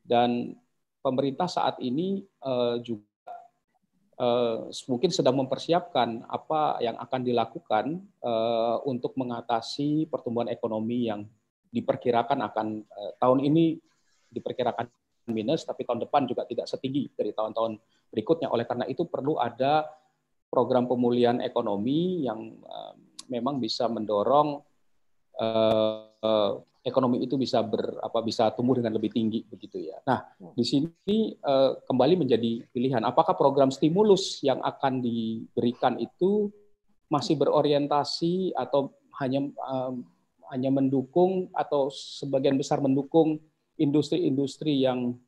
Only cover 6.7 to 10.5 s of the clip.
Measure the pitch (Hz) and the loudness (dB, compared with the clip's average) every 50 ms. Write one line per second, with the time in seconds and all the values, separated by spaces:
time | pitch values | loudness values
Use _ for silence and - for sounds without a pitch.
6.7 | - 101 120 113 113 - 120 - - 131 123 123 120 117 113 - - - _ _ | 0 -2 -2 -4 -4 -6 -6 -6 -4 -2 0 2 2 2 0 0 -4 -16 _ _
7.7 | 110 107 107 131 160 185 196 - _ _ - 123 113 113 113 117 117 113 113 117 | 0 0 0 0 -4 -6 -8 -14 _ _ -4 -2 0 0 0 0 0 2 2 0
8.7 | 117 110 - 117 127 120 - 147 - 131 127 120 120 117 - - 120 113 - - | 0 -2 -2 -4 -4 -4 -6 -6 -4 -4 -4 -4 -6 -8 -4 -2 -2 -2 -2 -4
9.7 | - - 143 147 147 156 160 156 - 123 - 127 117 120 117 107 | -6 -4 -2 0 0 0 -2 -2 -4 -6 -6 -4 -2 -2 -2 -2